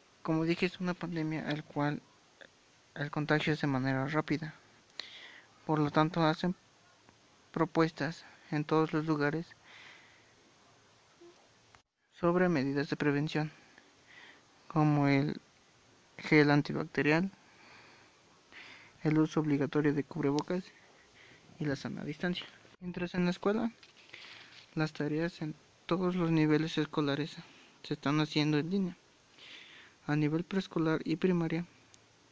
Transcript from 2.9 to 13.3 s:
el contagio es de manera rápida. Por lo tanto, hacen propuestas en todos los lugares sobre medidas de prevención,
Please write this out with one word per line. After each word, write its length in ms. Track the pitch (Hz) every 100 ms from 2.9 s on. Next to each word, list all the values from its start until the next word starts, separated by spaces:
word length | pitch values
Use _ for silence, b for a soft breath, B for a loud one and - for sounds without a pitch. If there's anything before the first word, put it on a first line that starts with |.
| -
el 140 | 147
contagio 440 | 156 147 151 160
es 80 | 147
de 60 | 147
manera 380 | 131 135 131 135
rápida. 460 | 156 151 143 156 - - - _ B B B B B B - -
Por 140 | 151
lo 100 | 147
tanto, 340 | 156 156 170
hacen 320 | 156 160 175 - _ _ _ _ - _ _ _ _
propuestas 720 | - 160 165 160 - 147 - B B -
en 140 | 151 151
todos 260 | 160 160
los 140 | 156 160
lugares 420 | 151 143 156 - - B B B B B B B _ _ _ _ _ _ _ _ _ 349 - _ _ _ - _ _ _
sobre 380 | - 175 180 180
medidas 400 | 151 139 143 143
de 80 | -
prevención, 540 | 147 143 151